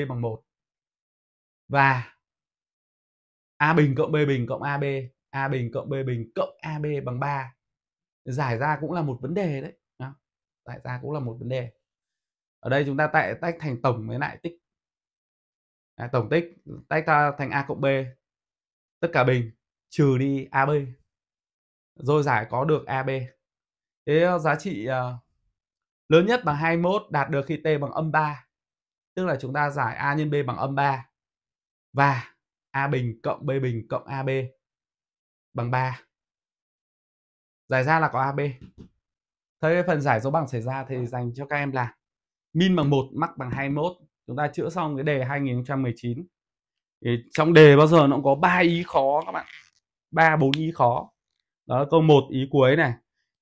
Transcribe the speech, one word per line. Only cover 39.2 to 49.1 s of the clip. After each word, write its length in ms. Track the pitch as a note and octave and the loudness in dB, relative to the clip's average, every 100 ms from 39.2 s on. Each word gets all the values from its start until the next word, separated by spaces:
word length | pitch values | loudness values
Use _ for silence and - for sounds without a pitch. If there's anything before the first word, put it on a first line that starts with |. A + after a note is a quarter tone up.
| _ _ _ _ | _ _ _ _
Thế 120 | D#3 | 0
cái 100 | F3 F3 | 0 0
phần 140 | D#3 | 0
giải 180 | C#3+ A2+ | 2 0
dấu 120 | B2+ | 0
bằng 160 | D#3 C#3 | -2 -2
xảy 140 | B2 | -6
ra 240 | A2+ C3 C3 | -6 -8 -8
thì 160 | C3 A#2+ | -8 -6
dành 280 | B2+ A#2+ B2 | -6 -8 -8
cho 100 | C#3 | -6
các 100 | D3 | -4
em 160 | C#3+ | -4
là 240 | C3 A#2 - _ _ _ _ _ | -4 -6 -8 _ _ _ _ _
min 220 | D#3 F#3+ F3+ | 0 2 2
bằng 140 | C#3+ | 2
một, 200 | C#3 C3 | 2 0
max 160 | - D#3+ - | -4 -6 -6
bằng 140 | B2+ | -8
hai 180 | B2 C#3 | -6 -4
mươi 140 | C#3+ | -2
mốt. 140 | E3 F3+ _ _ - | -4 -6 _ _ -12
Chúng 100 | B2 | -6
ta 100 | D3 | -4
chữa 220 | - C#3 | -4 -6
xong 260 | E3 D#3 C#3+ | -4 -4 -2
cái 80 | |
đề 200 | C#3 C#3+ | -2 -2
hai 180 | B2+ C#3+ | -2 -2
nghìn 140 | C#3 B2 | -2 -4
không 100 | B2 | -4
trăm 180 | C#3 | -2
mười 100 | C3 A#2 | -2 -4
chín. 320 | A#2+ A#2+ F3+ _ _ _ _ _ _ _ A#2+ | -6 -6 -10 _ _ _ _ _ _ _ -4
Thì 180 | A#2+ - | -4 -4
trong 220 | - D#3 | -2 6
đề 240 | E3 D#3 C#3+ | 10 12 10
bao 100 | D#3 | 8
giờ 200 | E3 C#3 | 8 6
nó 80 | C3+ | 4
cũng 80 | |
có 120 | C#3 C#3 | 2 2
ba 220 | F3 F3+ | 2 4
ý 260 | F3 E3+ F3 | 2 0 0
khó 340 | D#3 C3+ | 0 2